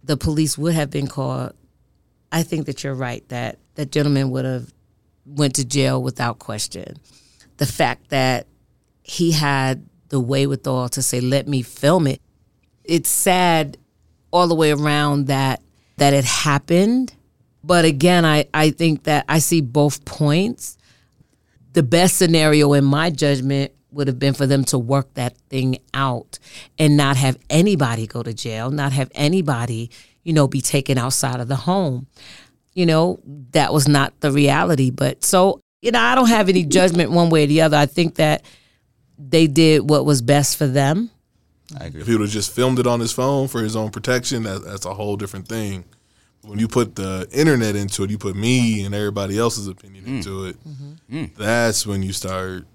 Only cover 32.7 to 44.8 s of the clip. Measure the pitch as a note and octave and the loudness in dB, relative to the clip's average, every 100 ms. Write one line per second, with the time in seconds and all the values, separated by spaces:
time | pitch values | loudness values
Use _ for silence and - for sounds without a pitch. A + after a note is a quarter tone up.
32.7 | - E3+ D#3+ E3+ F#3 - C#3+ B2+ D#3+ C#3+ | -2 2 2 2 -2 -12 -20 -2 0 2
33.7 | D3 C#3 C#3+ C#3 _ D3+ C#3 C#3+ C#3 F3+ | 2 4 4 2 _ -2 2 2 2 0
34.7 | D3+ B2+ B2+ C3+ - - F#3+ F#3+ - _ | 2 0 0 -4 -2 0 2 2 0 _
35.7 | _ A3+ A#3 A#3 B3+ A#3+ A3+ F#3+ F#3 D#3+ | _ -2 0 2 4 4 4 4 2 4
36.7 | F3 F#3 E3+ D3 E3+ E3+ D#3+ D3 D3+ D#3+ | 4 4 2 2 4 4 4 4 4 4
37.7 | D3 D3 - E3 - D#3 D3+ - _ _ | 4 2 0 -2 2 2 2 -6 _ _
38.7 | _ _ _ _ _ C#3 E3 D#3+ C#3 D#3+ | _ _ _ _ _ -2 4 4 6 6
39.7 | D#3 C3 D3 C3+ C#3 A#2 C#3+ C#3+ - D3 | 6 4 2 4 0 4 2 2 0 0
40.7 | C3 C#3 E3 A#3 _ _ _ _ _ _ | 2 2 0 -4 _ _ _ _ _ _
41.7 | - E2+ D2 G2+ A2+ G#2 G#2+ G2 - B2+ | -16 -14 -12 -2 0 0 -4 -6 0 0
42.7 | B2+ B2 A#2+ A2+ - C3 C#3+ C3+ A#2+ A2 | 2 0 0 -2 -2 -2 -2 -2 -4 -4
43.7 | A2 A2 G#2 G#2 B2+ B2 B2+ A2 F#2+ - | -4 -6 -6 -2 -2 -2 -6 -6 -8 -10
44.7 | G2 | -12